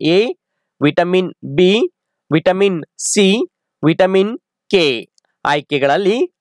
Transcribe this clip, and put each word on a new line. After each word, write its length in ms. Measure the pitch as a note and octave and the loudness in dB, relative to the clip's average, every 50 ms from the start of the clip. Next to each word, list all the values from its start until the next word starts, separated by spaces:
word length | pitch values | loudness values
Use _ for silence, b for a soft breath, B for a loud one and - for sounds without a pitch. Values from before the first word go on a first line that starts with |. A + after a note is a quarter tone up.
ಎ, 340 | - D#3 F3 G3 - B3+ - _ _ _ _ _ _ _ _ - | -2 0 2 2 0 0 -4 _ _ _ _ _ _ _ _ -2
ವಿಟಮಿನ್ 500 | C3+ D3 F3+ F3+ E3+ F3 F3+ F#3 F#3 D#3 - _ - | -2 0 0 0 -2 0 0 -2 -2 -2 -10 _ -14
ಬಿ, 360 | C3+ C#3 D#3+ F3+ F#3 G#3 A#3 F#4 F4 _ _ _ _ _ _ _ - | -6 0 2 2 4 4 2 0 -2 _ _ _ _ _ _ _ -2
ವಿಟಮಿನ್ 520 | C#3+ D#3+ - F#3 F3+ F#3+ G3+ G3 F3+ D#3 C#3 _ _ - | -2 0 0 0 0 2 0 0 0 -4 -8 _ _ -10
ಸಿ, 440 | - - - G#3+ G3 F#3+ G3 A#3+ F4+ - _ _ _ _ _ - D3 | -8 -4 0 2 2 2 2 0 -2 -6 _ _ _ _ _ -4 -2
ವಿಟಮಿನ್ 540 | D#3 E3 - F#3 F#3+ F#3+ F#3+ G3 G#3+ B3 - _ _ _ _ _ - | -2 0 2 0 2 2 0 0 0 -4 -10 _ _ _ _ _ -2
ಕೆ. 380 | G#3 F#3 D#3+ C#3 B2 A2+ - _ _ _ _ _ _ _ - | 0 0 2 0 -2 -4 -8 _ _ _ _ _ _ _ -4
ಆಯ್ಕೆಗಳಲ್ಲಿ 880 | C#3 D3 D3+ C3+ - D3 C3+ C#3 C#3 C#3+ F#3 G3+ F#3 A3 B3+ F4+ - _ _ | -2 -2 -2 -4 -4 -4 0 0 2 0 2 0 0 0 0 -2 -4 _ _